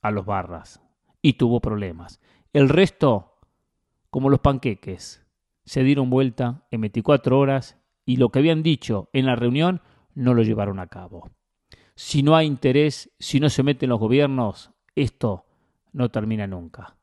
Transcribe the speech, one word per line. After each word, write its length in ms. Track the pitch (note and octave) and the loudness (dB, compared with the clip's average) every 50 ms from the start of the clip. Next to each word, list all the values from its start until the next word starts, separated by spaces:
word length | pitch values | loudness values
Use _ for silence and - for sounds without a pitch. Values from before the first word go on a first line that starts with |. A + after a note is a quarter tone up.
a 100 | - A2 | -4 -2
los 140 | G#2 G2+ F#2 | -4 -4 -4
barras 560 | G2 G2+ F#2+ F2+ E2+ F2 E2 E2 - - _ _ _ _ _ _ _ _ _ | -4 -6 -6 -6 -8 -12 -16 -16 -20 -20 _ _ _ _ _ _ _ _ _
y 120 | _ D3+ B2 | _ -10 -6
tuvo 260 | _ B2 A#2 A#2+ A#2 | _ -4 -4 -4 -4
problemas. 600 | - A#2 G#2+ G#2 G2+ F#2+ E2 E2 E2 - - _ _ _ _ _ _ _ _ | -6 -6 -8 -8 -10 -10 -14 -16 -20 -20 -20 _ _ _ _ _ _ _ _
El 160 | D3 C#3 C3 | 2 2 4
resto, 680 | C#3+ E3 G3 F3+ - _ - C#3+ A#2 G2+ - _ _ _ _ _ _ _ _ _ _ _ _ _ _ _ _ _ | 4 2 2 2 0 _ 0 0 0 -2 -4 _ _ _ _ _ _ _ _ _ _ _ _ _ _ _ _ _
como 200 | - B2 C3 C3+ | -8 -4 0 2
los 100 | C#3 C3+ | 2 2
panqueques, 880 | _ D3 C#3 C3 - C3 G#2+ - _ - F#2 - - - - _ _ _ _ _ _ _ _ _ _ | _ 0 0 0 -4 -6 -6 -6 _ -16 -14 -14 -16 -20 -20 _ _ _ _ _ _ _ _ _ _
se 180 | - - C#3 C3 | -8 -2 2 4
dieron 260 | C3 C#3+ C#3 C3+ B2+ | 4 4 2 2 2
vuelta 560 | B2+ C3 C3+ C3 A2+ - C3 A#2+ B2 D3 _ _ | 2 2 2 0 -2 -2 -4 -4 -4 -8 _ _
en 100 | - A2+ | -6 -4
veinticuatro 560 | A2 G#2 - A#2+ G#2+ - D3 C3+ - B2 B2+ C3+ | -4 -4 -4 -4 2 2 2 2 4 2 2 4
horas 400 | C#3 C3+ C#3 C3+ A#2+ - _ _ _ _ _ _ _ | 4 2 0 -2 -4 -6 _ _ _ _ _ _ _
y 100 | - B2 | -2 2
lo 140 | B2 B2+ A#2 | 2 2 2
que 100 | - C3 | 4 2
habían 240 | C#3+ D#3+ E3 D#3+ D#3+ | 2 2 2 2 2
dicho 460 | E3 D#3 B2+ - - A2+ G2+ F#2 _ _ | 0 0 0 -2 -4 -4 -4 -4 _ _
en 120 | C3+ C3 | -2 0
la 100 | C3 B2 | 0 0
reunión 460 | A#2+ A#2+ A#2+ B2 C#3+ D#3+ F3+ F#3 F3 _ _ _ _ _ _ _ | 0 0 0 0 2 0 0 0 -2 _ _ _ _ _ _ _
no 180 | - B2 B2 B2+ | -2 0 2 4
lo 100 | A#2 A2+ | 4 4
llevaron 360 | A2 A2 G#2+ G2+ G2+ G2 F#2+ | 2 2 -2 -2 -4 -6 -8
a 80 | F#2 F2 | -10 -14
cabo. 420 | - G2 F2+ F2 E2+ E2+ E2 - _ _ _ _ _ _ _ _ - _ _ _ _ | -16 -18 -18 -18 -20 -20 -20 -20 _ _ _ _ _ _ _ _ -20 _ _ _ _
Si 280 | _ - - - D3+ C#3 | _ -14 -4 -2 0 4
no 120 | D3 D#3 | 4 4
hay 120 | D#3+ D#3+ D#3 | 4 4 2
interés, 640 | C#3+ B2 - C#3 B2+ C#3+ D3+ D3+ C3+ - - - _ _ | -2 0 0 2 2 4 2 2 -2 -6 -14 -20 _ _
si 200 | - - - C#3 | -12 -2 -2 2
no 80 | C#3+ D3 | 2 2
se 120 | - - | 0 2
meten 280 | C3 C#3+ C#3+ C3 - B2+ | 0 0 0 0 0 -2
los 100 | A#2+ G#2+ | -2 0
gobiernos, 720 | A2 G#2+ A#2+ C#3 D3 C#3+ C3+ C3 A#2+ G#2 F#2+ - - _ _ _ _ _ _ | 0 2 2 2 2 2 0 -2 -4 -4 -6 -8 -16 _ _ _ _ _ _
esto 500 | - C#3+ A#2+ _ _ - A#2 G2 F2+ _ _ _ _ _ _ _ _ _ _ | -4 -4 -4 _ _ -4 -4 -4 -4 _ _ _ _ _ _ _ _ _ _
no 180 | _ C#3+ B2 A#2 | _ -4 -4 -2
termina 380 | - A2+ G#2+ A2 A2 G#2+ G#2 G2 | -2 -4 -4 -4 -4 -4 -6 -8
nunca. 480 | F#2+ F2+ E2+ E2 _ - - - _ _ | -10 -12 -14 -16 _ -20 -20 -20 _ _